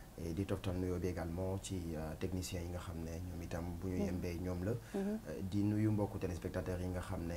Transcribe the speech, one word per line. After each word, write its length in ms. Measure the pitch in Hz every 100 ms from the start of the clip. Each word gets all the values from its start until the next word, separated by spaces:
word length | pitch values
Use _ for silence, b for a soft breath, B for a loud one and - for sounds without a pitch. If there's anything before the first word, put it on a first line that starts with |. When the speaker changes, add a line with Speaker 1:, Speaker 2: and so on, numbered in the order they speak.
| B - 82
Speaker 1:
Et 80 |
di 100 | 82
toftal 300 | 98 98 95
nuyoo 240 | 90 92 90
bi 100 | 90
également 500 | 87 85 85 95 98
ci, 140 | - 95 82 78
euh, 40 | 78 78
techniciens 420 | 92 92 87 90
yi 80 | 85
nga 100 | 87
xam 160 | 85 82 82
ne 60 | 82 90
ñoom 140 | 85
itam 200 | 85 85 87 87
bu 100 | 92
ñu 80 | 90
Speaker 2:
Mhm. 60 | -
Speaker 1:
yembee 320 | 92 90 85
ñoom 220 | 90 90 92
la. 60 |
Speaker 2:
Mhm. 480 | 123 - 202 196 214 -
Speaker 1:
Euh, 40 | 76 95
di 100 | 101
nuyu 280 | 104 104 107
mbokku 260 | 104 104 104
téléspectateurs 640 | 90 85 92 92 90 90
yi 60 | 90
nga 120 | 90
xam 280 | 87 92
ne 80 | 85